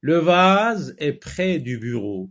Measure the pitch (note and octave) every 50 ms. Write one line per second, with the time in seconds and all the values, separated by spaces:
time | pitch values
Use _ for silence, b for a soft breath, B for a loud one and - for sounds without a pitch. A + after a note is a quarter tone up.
0 | - C3 D#3+ E3+ D#3+ E3+ F3 F3+ F3+ F#3+ F#3+ G3+ G#3+ A#3 A#3 G3 - C3 - -
1 | D3 D3 C#3 C#3+ - - - - F3+ F#3 F#3 D#3 C3 A#2+ B2 A2+ A2 A#2+ A#2+ A#2
2 | G2+ G#2 G2+ F#2+ F#2 F#2+